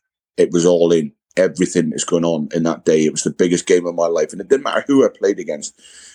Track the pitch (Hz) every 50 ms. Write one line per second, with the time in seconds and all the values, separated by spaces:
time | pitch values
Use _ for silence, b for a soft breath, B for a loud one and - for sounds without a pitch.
0 | _ _ _ _ _ _ _ - 87 71 82 87 85 87 87 82 85 85 85 82
1 | 76 71 - _ _ _ _ - 95 87 73 - 90 - - 90 80 78 - -
2 | - - 87 85 85 85 82 78 76 71 - 82 82 82 80 - - 87 80 80
3 | 78 76 69 76 - - - - 92 87 87 85 - - 92 90 87 87 87 85
4 | 85 85 85 80 78 - - 95 98 90 135 135 143 - - 110 - - 139 135
5 | 123 104 - - 98 98 101 95 82 78 76 73 - - B B B B B B
6 | B B